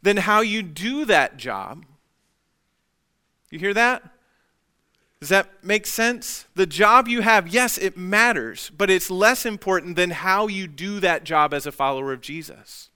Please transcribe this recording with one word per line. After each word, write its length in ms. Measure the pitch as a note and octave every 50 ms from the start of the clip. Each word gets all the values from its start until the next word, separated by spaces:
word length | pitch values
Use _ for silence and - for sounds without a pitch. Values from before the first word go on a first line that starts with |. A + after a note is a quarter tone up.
| -
than 140 | G3 G#3
how 240 | G#3 F3+ G3+ G#3 G#3+
you 200 | A3+ A3 G#3 A3
do 440 | G#3 E3+ D3+ D3 F3+ A3+ C4 D4 D4+
that 320 | A3+ G3 D3+ C3+ - -
job. 460 | C3+ A#2 B2+ G#2+ G2 F#2+ - A#2 D#3+ - _ _ _ _ _ _ _ _ _ _ _ _ _ _ _ _ _ _ _ _ _ _ _ _ _ _ _ _ _ _ _ _ _
You 80 | -
hear 160 | D#3+ F3 G3+ G3+
that? 420 | A3 A#3 A#3+ B3+ - _ - _ _ _ _ _ _ _ _ _ _ _ _ _ _ _ _ _ _ _ _ _ _ D3+
Does 40 | C#3+
that 340 | F#3+ G3 F#3 - _ _ -
make 240 | F3+ G#3 G#3+ G#3
sense? 580 | - - - A3+ A#3 B3 A#3 - - - - - _ _
The 140 | - F#3+
job 400 | E3+ C#3+ D#3 G#3 G#3 A3+ B3+ B3+
you 140 | A3+ A#3+ A#3+
have, 260 | G3+ A3+ A3+ G#3 F3
yes, 320 | E3+ F3 A#3+ B3+ A#3 - -
it 180 | F3+ F#3+ -
matters, 760 | F3+ F3+ F#3 G3 G#3 A3+ A#3+ A3+ D#3 A2+ A2+ G#2 - - - -
but 140 | D3 G3+ F#3+
it's 180 | F#3+ F#3 F3+ -
less 360 | F#3+ F3+ G3+ A3+ B3+ B3 -
important 500 | A#3+ G#3+ G3 - G3 F#3+ F3+ - F3 F3
than 160 | E3+ F3+ F3
how 340 | E3 D3 D#3+ F#3 F#3 G3+ G#3+
you 220 | G#3+ G3+ F#3+ F#3+
do 320 | E3 D3 C#3 F3 G3 G#3 G#3
that 240 | F#3 F3+ E3+ D3+ D#3+
job 280 | D3 D#3+ D#3 D3+ D3
as 140 | D3 C#3+ C3+
a 60 | D3
follower 420 | C#3 - C#3 C#3 C#3 C3 C#3 C3+ C3+
of 80 | B2+
Jesus. 680 | A#2 - D3 E3 D3+ - C2 - G#2 - - - - _ _